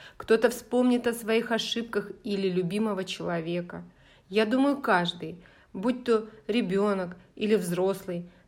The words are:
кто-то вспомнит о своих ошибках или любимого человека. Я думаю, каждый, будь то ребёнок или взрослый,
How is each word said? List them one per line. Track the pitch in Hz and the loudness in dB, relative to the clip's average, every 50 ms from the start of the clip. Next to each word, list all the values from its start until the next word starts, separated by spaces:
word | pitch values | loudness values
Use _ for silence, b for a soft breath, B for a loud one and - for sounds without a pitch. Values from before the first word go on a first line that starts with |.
| B B B | B B B
кто-то | - - - 226 226 233 233 | -10 0 2 4 4 6 4
вспомнит | 233 - - - - 247 254 247 247 240 240 | 2 -2 -6 0 2 2 4 4 4 2 2
о | 240 233 | -2 -4
своих | 233 226 208 226 226 226 - | -2 -2 0 0 0 2 0
ошибках | 233 220 - - - 233 226 - - 208 196 - - - - | -2 -2 -2 -4 -4 -6 -6 -4 -4 -4 -4 -4 -10 -10 -6
или | 202 202 190 196 190 | -4 -2 0 0 0
любимого | 180 180 185 170 190 208 226 220 202 185 185 | 0 0 0 0 0 0 0 0 -2 -2 -4
человека. | 180 - - 160 175 175 170 160 165 175 175 175 175 - 170 175 B B B B B B B B - | -6 -8 -6 -4 -4 -4 -4 -4 -4 -4 -4 -4 -6 -10 -14 -14 B B B B B B B B -2
Я | 185 214 220 | 0 2 2
думаю, | 214 247 262 269 285 285 285 | 4 4 4 4 4 2 2
каждый, | - 233 202 175 175 170 - - 160 160 170 B B B B B B B | 2 2 4 4 2 0 -4 -6 -10 -12 -12 B B B B B B B
будь | - 196 190 247 247 247 - | -10 -2 -2 -2 -2 -2 0
то | 247 226 214 214 B B B B - | 2 2 2 0 B B B B -2
ребёнок | 208 247 208 180 185 196 202 208 202 190 180 175 180 - - - _ | -2 0 0 0 2 2 2 2 2 0 -2 -6 -8 -14 -20 -20 _
или | - 214 208 220 | -4 2 2 2
взрослый, | 202 180 175 175 180 185 190 196 190 - - 175 175 175 B B B B | 2 2 0 0 0 0 0 0 -2 -6 -6 -6 -6 -8 B B B B